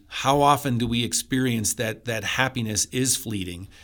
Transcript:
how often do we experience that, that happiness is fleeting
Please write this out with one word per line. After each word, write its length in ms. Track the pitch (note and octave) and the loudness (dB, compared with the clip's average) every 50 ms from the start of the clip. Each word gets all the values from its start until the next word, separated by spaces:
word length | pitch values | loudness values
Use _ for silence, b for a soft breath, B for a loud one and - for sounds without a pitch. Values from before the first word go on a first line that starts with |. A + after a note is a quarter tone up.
| - | -16
how 340 | - - - - C3 C#3 D3 | -12 -8 -2 2 2 4 6
often 360 | C#3+ C#3+ C#3+ C3 - C#3 A#2+ | 6 6 6 4 2 0 0
do 100 | A#2 B2 | 0 0
we 160 | A2+ A#2 A#2 A#2 | 0 0 0 0
experience 720 | G#2 - - - - C3+ C3 C3 B2+ A#2 D#3 G#2 - - | 0 -2 -2 -2 0 0 0 2 2 0 0 0 -2 -2
that, 300 | - A#2 A2 A2 - - | -2 -4 -4 -6 -6 -6
that 180 | A#2+ A2+ A2 G#2 | -6 -6 -4 -4
happiness 640 | - - - C3 C3 B2+ B2 A#2 A2 G#2 G2+ - | -2 0 0 0 0 0 -2 -4 -2 -2 -2 -2
is 300 | - - B2+ C3 B2+ - | -2 -2 -2 0 0 0
fleeting 520 | - - A2+ A2 G2 F2+ F2+ F2+ F2 G2 b b b | -2 -2 -4 -6 -4 -6 -6 -8 -10 -14 b b b